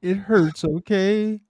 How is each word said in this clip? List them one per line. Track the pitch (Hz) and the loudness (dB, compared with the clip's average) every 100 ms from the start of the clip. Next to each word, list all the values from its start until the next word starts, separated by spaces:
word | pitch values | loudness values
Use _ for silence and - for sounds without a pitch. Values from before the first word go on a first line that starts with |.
it | 180 190 | -2 -4
hurts, | 196 214 160 156 | 2 4 4 0
okay? | 160 156 - 208 190 214 214 214 _ | -6 -6 -2 0 0 0 -2 -6 _